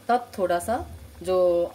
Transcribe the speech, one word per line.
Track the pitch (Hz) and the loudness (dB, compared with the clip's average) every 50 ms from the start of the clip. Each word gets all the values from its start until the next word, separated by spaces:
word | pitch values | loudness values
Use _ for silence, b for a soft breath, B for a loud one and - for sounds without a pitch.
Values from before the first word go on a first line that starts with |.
| - - | -2 0
तब | 233 247 240 - - - | 0 0 0 -4 -6 -4
थोड़ा | 185 175 175 175 | -2 0 0 -2
सा | 175 - 226 302 349 - - - - - - - 175 | -2 -2 -4 -4 -4 -8 -14 -18 -20 -20 -18 -10 -4
जो | 175 185 185 180 180 175 170 175 175 - | 0 2 4 4 4 4 2 0 -2 -2